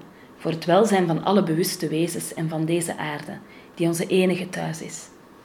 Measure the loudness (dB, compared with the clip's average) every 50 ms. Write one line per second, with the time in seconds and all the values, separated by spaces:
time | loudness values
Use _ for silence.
0 | -12 -18 -20 -20 -20 -20 -16 -8 -4 -4 -4 -2 2 4 6 6 6 6 4 2
1 | 2 2 0 0 2 2 4 4 4 2 2 0 0 -2 -2 -4 -4 -2 0 0
2 | 0 0 -2 -6 -8 -8 -6 -6 -4 -4 -2 -2 -2 0 0 0 -2 -2 -6 -6
3 | -6 -6 -6 -8 -10 -12 -14 -14 -16 -20 -20 -20 -20 -12 -6 -2 0 0 0 0
4 | -2 2 2 4 4 4 2 0 -4 -6 -6 -6 -6 -6 -6 -8 -10 -12 -14 -14
5 | -16 -16 -20 -20 -20 -20 -20 -20 -20